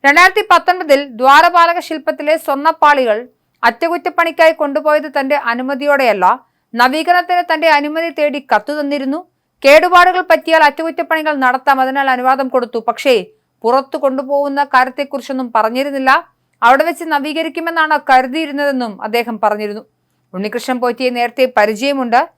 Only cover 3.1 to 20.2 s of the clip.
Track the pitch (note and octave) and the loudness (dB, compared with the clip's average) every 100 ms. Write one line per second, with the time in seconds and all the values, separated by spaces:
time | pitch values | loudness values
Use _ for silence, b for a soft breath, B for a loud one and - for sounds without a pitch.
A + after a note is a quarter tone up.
3.1 | G#3+ B3 _ _ _ - A#3 E4+ F4 F4+ | -2 -6 _ _ _ -2 0 -4 -4 -4
4.1 | - E4+ - D#4+ D#4+ D4 C#4 D4 D4+ D4 | -2 -2 2 2 2 -4 -2 0 -2 -2
5.1 | C#4 C4+ C#4+ A#3 A#3 B3+ C#4 D4 C#4 B3+ | -6 -2 -2 -2 -6 -6 -4 0 2 2
6.1 | G3 F#3 B3 _ _ _ A3+ B3 D4+ D#4+ | 2 2 0 _ _ _ 0 0 0 0
7.1 | F4+ F4 F4 F4 D#4+ E4 D4 D4 D#4 E4+ | 0 0 -2 -2 0 2 2 0 -4 -6
8.1 | D#4+ D4 C#4+ - G#3+ - D4+ C#4+ C#4+ C4+ | -2 -2 -2 -2 -2 -2 -6 -4 -4 -4
9.1 | D4+ F4+ _ _ _ C4+ D4+ F4 F4 F4+ | -6 -10 _ _ _ 6 6 6 2 0
10.1 | F4+ F4 D#4+ - D#4+ D4+ C#4+ E4 - E4 | -2 0 0 2 2 2 0 -6 -6 -4
11.1 | D#4+ D#4 D4 C4 B3+ D4 C4+ C4 C4+ C4+ | -2 -2 0 0 0 0 0 0 0 0
12.1 | B3+ B3+ C4 C4 B3 A#3 A#3 A3+ A#3 D4 | 0 0 0 0 -2 -2 -6 -6 -2 0
13.1 | A#3 F3+ _ _ _ A3+ B3+ C4 D4+ C#4 | 0 0 _ _ _ 0 0 -2 -4 -4
14.1 | C4 C4+ C#4+ C#4+ C#4 C#4+ B3+ B3+ B3+ C#4 | -4 -4 -4 -2 -4 0 2 0 -4 -8
15.1 | C#4 - C4 B3 A3+ A3 B3 C#4+ C#4 C4 | -8 -8 -8 -4 -2 0 -2 -4 -2 2
16.1 | D4 E4+ _ _ _ A#3 C4+ D#4+ E4+ E4 | 2 0 _ _ _ 2 4 2 -4 -4
17.1 | D4 C#4+ D#4 D#4+ D4+ E4 E4 D#4 D4+ - | -4 -4 -4 -6 -6 -4 -2 0 -2 2
18.1 | B3+ C4 D4 D#4 C#4+ C#4+ C4 A#3 G3 G#3+ | 2 2 -4 -6 -4 -2 -2 -6 -8 -4
19.1 | A#3 A#3 A3 G#3+ G#3 G#3 G#3 - _ _ | -4 -4 -2 -2 -2 -6 -10 -16 _ _
20.1 | _ | _